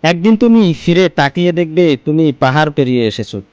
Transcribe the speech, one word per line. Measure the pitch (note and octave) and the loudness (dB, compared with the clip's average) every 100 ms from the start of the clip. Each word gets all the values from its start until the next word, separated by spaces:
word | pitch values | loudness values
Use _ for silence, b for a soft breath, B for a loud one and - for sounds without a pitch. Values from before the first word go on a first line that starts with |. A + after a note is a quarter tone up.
একদিন | D#3 F3 F#3+ A3 | -2 0 0 2
তুমি | A#3+ A3+ G3 | 4 4 2
ফিরে | C#3 - F3 F#3 | 0 0 0 0
তাকিয়ে | - C#3 F3 F3 | 0 -4 0 -2
দেখবে | E3+ E3+ D#3 F3 C3+ - | -2 -2 0 0 0 -2
তুমি | D#3 D#3 | 0 0
পাহাড় | B2+ C3+ C#3 D3+ | 0 0 0 -2
পেরিয়ে | D3 B2+ B2 A2+ | -2 -2 0 -2
এসেছো। | G#2+ G#2+ G2+ F#2+ | -4 -10 -12 -14